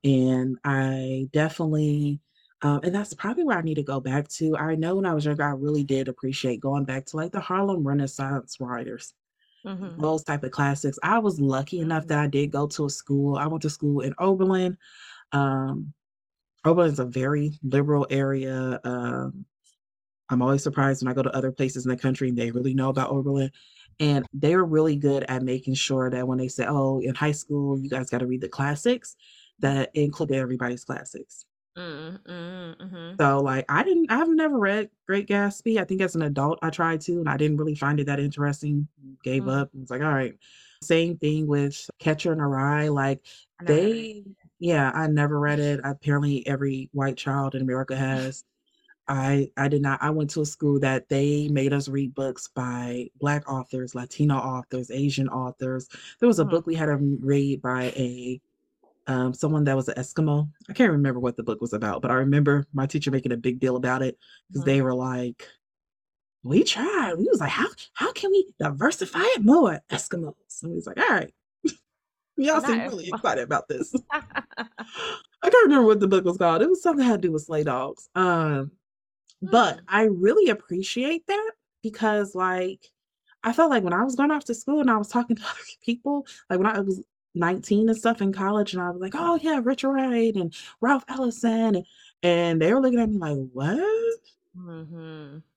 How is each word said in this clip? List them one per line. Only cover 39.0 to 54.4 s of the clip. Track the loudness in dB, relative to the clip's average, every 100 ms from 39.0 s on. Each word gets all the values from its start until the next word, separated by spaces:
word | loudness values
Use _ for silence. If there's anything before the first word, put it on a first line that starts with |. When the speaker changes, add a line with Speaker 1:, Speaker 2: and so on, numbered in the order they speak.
| -20 -10
Speaker 1:
Gave | -2 -2 0
Speaker 2:
Mm. |
Speaker 1:
up. | -2 -2 -8
It's | -10
like, | -4
"All | 0
right." | 0 -2 -8 -20 -20 -20 _
Same | 0 2 2 -2
thing | -2 0 0
with | 0 0 -4 -16 -4
Catcher | -2 0 0
in | 0
the |
Rye. | 0 0 0 0 0
Like, | 0 0 -2 -8 -20 _ _
Speaker 2:
I |
never | 2 4
read | 4
it. | 0 -6
Speaker 1:
they, | -12 -18 -20 _ _
yeah, | 0 2 2
I | 0 0
never | 2 2 2
read | 0 2
it. | 0 -2
Apparently, | -4 -6 0 2 2 0 -2
every | -2 -2 -4 -6
white | -2 -2 -2
child | -4 -2 -2
in | -2
America | -2 -2 -4 -2
Speaker 2:
<laughs> |
Speaker 1:
has. | -2 -2 -4 -10 _ _ _ _ _ _ -6
I, | -2 2 2 0 -2
I | 0
did | 2
not. | 0 0
I | -2
went | -2 -2
to | -2
a | -4
school | -2 2 2
that | 2 0 0
they | 0 2 0 0
made | 2 2
us | 0 -2
read | -4 -4
books | -4 -6 -6 -10
by | -8 -6 -6 -6 -8 -10 _
Black | -2 -2 -2
authors, | -8 -6 -8 -8
Latino | -8 -10 0 2
authors, | 2